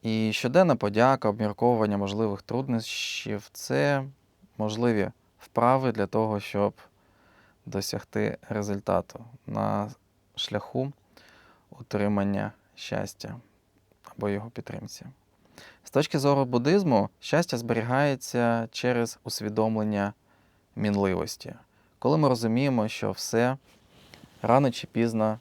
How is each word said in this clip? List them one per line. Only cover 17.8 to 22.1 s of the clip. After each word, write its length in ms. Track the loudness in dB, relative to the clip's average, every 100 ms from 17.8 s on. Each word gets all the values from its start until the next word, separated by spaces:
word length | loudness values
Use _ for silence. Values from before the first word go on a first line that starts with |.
| 0 2 2 0 -4 0 2 2 -2
через 460 | -4 -2 0 -2 -4
усвідомлення 880 | -10 -6 -4 0 2 2 0 0 -2 -4 _ _ _ _ _ -4
мінливості, 800 | 0 2 2 2 -4 -8 -14 -16 _ _ _ _
коли 200 | 2